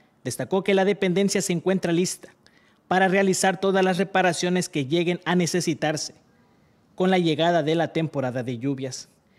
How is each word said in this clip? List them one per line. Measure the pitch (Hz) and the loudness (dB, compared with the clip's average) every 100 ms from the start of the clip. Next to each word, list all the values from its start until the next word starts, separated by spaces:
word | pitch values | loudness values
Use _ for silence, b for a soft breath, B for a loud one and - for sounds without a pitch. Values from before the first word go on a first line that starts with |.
| b b | b b
destacó | 127 - 127 190 | -10 -8 -2 -2
que | 185 | 2
la | 196 190 | 2 2
dependencia | 196 190 175 202 196 | 2 0 2 2 0
se | 185 | -2
encuentra | 175 185 190 170 | -2 0 -2 0
lista | 170 185 - - _ b b b b - | 0 0 -4 -16 _ b b b b -2
para | 180 190 | 2 4
realizar | 196 196 180 190 185 | 4 2 2 0 0
todas | 196 190 | 0 2
las | 185 175 | 2 0
reparaciones | 190 190 185 160 180 180 - | 0 2 2 0 -2 -2 -2
que | 151 131 | -4 -2
lleguen | 170 175 175 - | 0 0 -2 0
a | 180 | 0
necesitarse | 170 175 165 151 151 151 - - _ b b b b b b - | 2 0 -2 -2 -2 -4 -8 -14 _ b b b b b b -2
con | 185 | 2
la | 185 | 2
llegada | 165 151 165 170 | 2 2 2 2
de | 151 165 | 2 0
la | 156 | 0
temporada | 160 160 143 127 123 | -2 -4 -4 -4 -4
de | 120 120 | -6 -6
lluvias. | 135 135 131 - - _ _ | -6 -6 -8 -12 -16 _ _